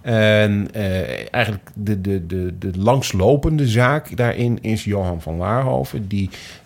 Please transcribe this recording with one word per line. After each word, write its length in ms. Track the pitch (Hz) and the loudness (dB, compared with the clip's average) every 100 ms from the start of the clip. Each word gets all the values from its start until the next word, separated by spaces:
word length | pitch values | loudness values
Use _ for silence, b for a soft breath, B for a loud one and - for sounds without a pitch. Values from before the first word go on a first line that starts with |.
En, 680 | - 113 107 107 107 104 101 | 0 4 6 6 4 2 -2
eh, 600 | 110 101 92 60 62 55 | -4 -2 -2 -2 -6 -4
eigenlijk 360 | - 107 104 - | -2 0 -2 -10
de, 260 | - 104 101 | -8 -2 -2
de, 260 | 95 98 82 | 0 -2 -2
de, 280 | 92 90 87 | -4 -4 -4
de 120 | 98 92 | -6 0
langslopende 880 | 104 131 - 98 95 143 160 156 135 | 2 2 2 2 4 4 2 0 2
zaak 480 | 110 123 147 156 - | 4 2 2 -4 -2
daarin 420 | 120 98 120 117 | -2 0 0 0
is 220 | 110 110 | -2 -2
Johan 380 | - 101 92 85 | 0 -2 -2 -4
van 140 | 80 82 | -6 -4
Laarhoven, 720 | 90 117 131 127 135 135 98 | 0 0 0 0 -2 -6 -4
die, 220 | 101 92 B B B | -2 -4 B B B